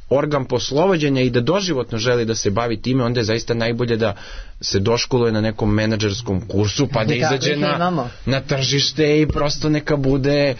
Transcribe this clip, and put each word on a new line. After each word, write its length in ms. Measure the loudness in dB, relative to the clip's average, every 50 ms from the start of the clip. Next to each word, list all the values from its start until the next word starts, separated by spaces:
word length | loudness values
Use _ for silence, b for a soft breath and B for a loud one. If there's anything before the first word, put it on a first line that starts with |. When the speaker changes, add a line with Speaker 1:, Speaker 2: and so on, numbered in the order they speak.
| -4 0
Speaker 1:
organ 340 | 0 0 2 2 0 -2 -2
poslovođenja 800 | 0 -2 -2 -2 0 0 2 2 2 2 2 2 2 2 2 2
i 80 | 2
da 100 | 2 2
doživotno 580 | 2 2 0 0 0 0 -2 -2 -2 -4 -4 -2
želi 260 | 0 2 2 2 2
da 100 | 0 -2
se 160 | -2 0 0
bavi 260 | 0 0 0 -2 -2
time, 280 | -4 -2 0 0 2 2
onda 160 | 0 0 0
je 40 | 0
zaista 300 | 0 0 -2 -2 -2 -2
najbolje 420 | -2 0 -2 0 0 0 0 0
da 180 | 0 0 0 -2 B B B B B B B B B
se 180 | -6 -2 -2 0
doškoluje 540 | 2 2 0 0 0 0 0 2 2 2 2
na 80 | 0
nekom 340 | 0 0 -2 0 0 2 2
menadžerskom 680 | 2 2 0 0 0 0 -2 -2 -2 -4 -2 -2 -2 -2
kursu, 440 | -2 0 0 0 0 0 0 -2
pa 180 | 0 0 0 0
da 100 | 0 0
Speaker 2:
I 60 | 0
tako 140 | 2 0 0
Speaker 1:
izađe 180 | 0 0 0 0
Speaker 2:
ih 60 | 0
Speaker 1:
na, 120 | 0 0 0
Speaker 2:
imamo. 320 | 0 0 0 0 -2 -4 -6 -8 -8 -4
Speaker 1:
na 140 | -2 -2 -2
tržište 800 | -2 -2 -2 -2 0 0 0 0 0 0 0 0 2 4 4 4
i 60 | 4 2
prosto 400 | 2 0 0 -2 -2 -2 0 0
neka 280 | 0 0 0 0 0
bude, 580 | 0 2 2 2 2 2 2 2 2 2 0 0 B